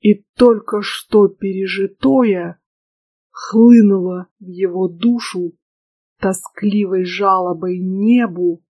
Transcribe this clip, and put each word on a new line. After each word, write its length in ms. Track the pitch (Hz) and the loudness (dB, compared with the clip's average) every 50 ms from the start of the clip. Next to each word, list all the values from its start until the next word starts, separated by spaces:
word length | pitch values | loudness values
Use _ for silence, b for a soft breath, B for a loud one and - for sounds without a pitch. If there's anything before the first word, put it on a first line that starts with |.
И 240 | - 208 208 208 _ _ _ | 4 2 0 0 _ _ _
только 460 | - 247 240 233 208 208 - - 208 202 | 2 4 4 4 2 -4 -8 -8 -8 -8
что 460 | - - - - _ - 214 202 190 | -8 -12 -14 -10 _ 2 4 4 4
пережитое 1300 | 196 _ - 196 190 190 190 185 185 196 196 190 - _ - 269 269 269 247 220 196 180 175 170 175 _ _ _ _ _ _ _ _ _ _ _ _ _ _ _ | 0 _ -8 -6 -6 -6 -6 -6 -4 -6 -6 -6 -6 _ -2 0 2 2 2 2 0 -2 -4 -10 -12 _ _ _ _ _ _ _ _ _ _ _ _ _ _ _
хлынуло 960 | _ - - - - 220 226 240 240 233 214 202 196 190 180 185 180 180 180 _ _ _ | _ -18 -16 -4 2 6 8 8 8 8 6 4 2 0 -2 -6 -8 -10 -12 _ _ _
в 80 | 208 | -20
его 400 | 180 180 175 190 185 175 185 190 180 | -18 -6 -4 -4 -4 -2 -2 -4 -4
душу 680 | 170 170 185 240 240 233 - - - 185 175 170 170 _ _ _ _ _ _ _ _ _ _ _ _ _ | -4 -2 -2 0 0 0 -4 -8 -8 -8 -8 -8 -10 _ _ _ _ _ _ _ _ _ _ _ _ _
тоскливой 840 | - 196 190 - - - _ - - 208 196 208 208 185 185 185 185 | -4 -4 -4 -4 -10 -16 _ -6 -4 -2 0 0 -2 -2 -2 -4 -4
жалобой 720 | 180 180 185 202 196 190 185 185 180 175 160 175 185 180 180 | -4 -6 -2 0 0 0 0 -2 -4 -6 -6 -6 -8 -6 -6
небу 840 | 185 185 190 190 202 220 240 247 240 214 170 180 180 175 170 165 _ | -6 -6 -4 -2 0 2 2 2 2 -2 -4 -4 -4 -4 -4 -4 _